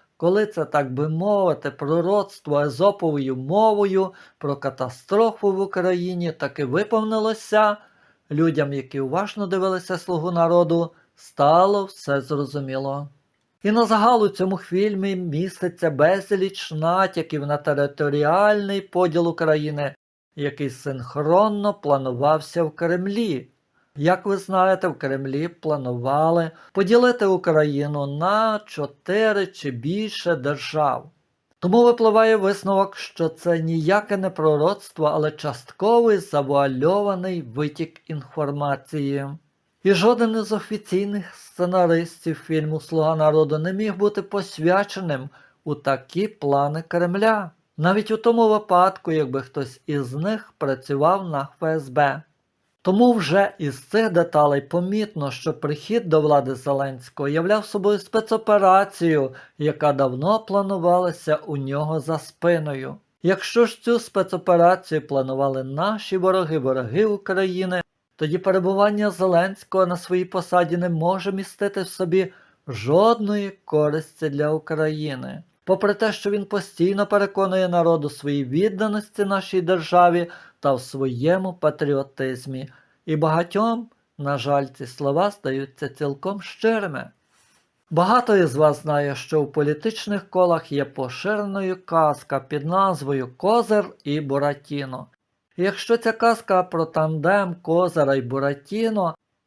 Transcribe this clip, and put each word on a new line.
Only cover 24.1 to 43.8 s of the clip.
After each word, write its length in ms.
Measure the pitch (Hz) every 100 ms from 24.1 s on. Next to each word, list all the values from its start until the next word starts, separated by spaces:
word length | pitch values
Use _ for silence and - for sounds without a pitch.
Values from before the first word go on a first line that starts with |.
| 180 202
ви 100 | 196
знаєте, 520 | 196 185 190 190 185
в 100 | 139
Кремлі 500 | 139 135 139 139 170
планували 1000 | - 156 147 127 120 127 143 160 170 165 - -
поділити 540 | 190 190 233 247 240 196
Україну 800 | 185 180 156 151 143 147 147 139 143
на 420 | 180 214 226 214 214
чотири 800 | - 143 - - 202 220 202 190
чи 240 | - 147
більше 640 | 123 139 196 214 - 175 156
держав. 720 | 135 143 - 156 147 127 - _ _ _ _ -
Тому 260 | 180 226
випливає 520 | 240 233 220 214 220 220
висновок, 600 | 190 202 190 196 196 -
що 320 | - - 165
це 300 | - 175 165
ніяке 580 | 160 165 156 202 208 202
не 140 | 190
пророцтво, 760 | 180 156 151 160 196 - - 151
але 240 | 156 151
частковий 880 | 151 151 123 - - 202 233 233 202
завуальований 1200 | - 147 135 139 139 127 151 196 202 185 185 175
витік 680 | 127 120 147 151 160 - -
інформації. 1160 | 156 127 - 143 143 147 139 - 151 139 139 139 156 _ _ _ _
І 120 | 190
жоден 420 | 180 214 233 226 220
із 160 | 214
офіційних 840 | 214 - 214 - 185 202 202 170
сценаристів 1000 | - - - 180 185 175 165 170 - 170
фільму 460 | 151 - 156 151 156
"Слуга 360 | - 160 156 160
народу" 420 | 156 156 151 156
не 140 | 165
міг 240 | 190